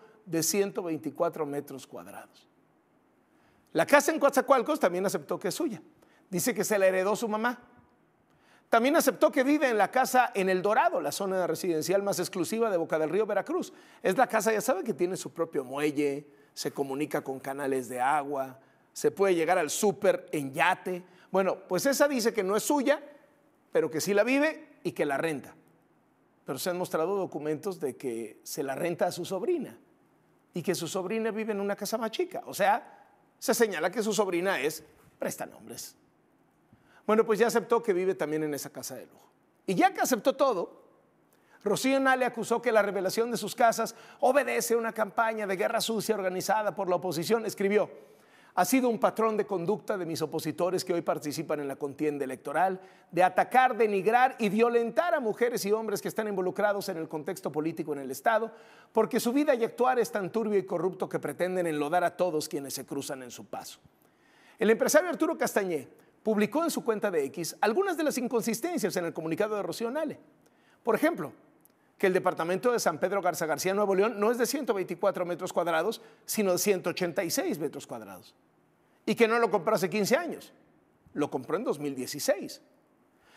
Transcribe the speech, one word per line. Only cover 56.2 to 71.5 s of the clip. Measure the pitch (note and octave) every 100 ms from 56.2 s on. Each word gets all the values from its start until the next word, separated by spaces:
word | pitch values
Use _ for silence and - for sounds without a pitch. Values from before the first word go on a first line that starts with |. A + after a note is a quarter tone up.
| G#3+
involucrados | G3 F#3 F#3 G#3 G3+ G3
en | E3
el | D#3+
contexto | D#3 D3 F#3 F#3
político | D3+ D#3 E3 D3+
en | C#3+
el | C3
Estado, | B2+ - A3 A3 - - - -
porque | - A3 A3+
su | A#3+
vida | C4+ D4+ C4
y |
actuar | A3+ - B3 B3+
es | G#3+
tan | A3 F3+
turbio | A3 A3 G3+
y | F#3
corrupto | F3 F#3 F3 -
que | D#3+
pretenden | D3+ C#3+ F3+ F#3 E3+
enlodar | D3+ D3 F3+
a | E3+ -
todos | F3+ D#3 C#3+
quienes | D3 C#3
se | C3+ B2+
cruzan | C#3 C3 C3+
en | B2+
su | - G2+
paso". | G2+ - - _ _ _ _ _ _ - -
El | G3+
empresario | A3+ B3 D4 F4+
Arturo | C#4 D#4+ D#4+
Castañé | A#3 A3 F#3+ D#3 B2 - _ _
publicó | A3 G#3+ G#3 D4
en | E4
su | A#3
cuenta | G3+ G#3 G#3
de | E3+ C#3
X | F3 D#3+ -
algunas | G#3 A3+ G4 D#4+
de |
las | D4+ -
inconsistencias | B3 A#3 A#3 G#3 E4+ E4+ F#3+ F#3
en | E3+
el |
comunicado | F3 D#3+ D#3+ G#3+ G#3
de |
Rocío | F3+ - A#3
Nale. | C#4+ D#4 E3 - _ _ _ _ _
Por | -
ejemplo, | - D#4 G3+ C#3+ - _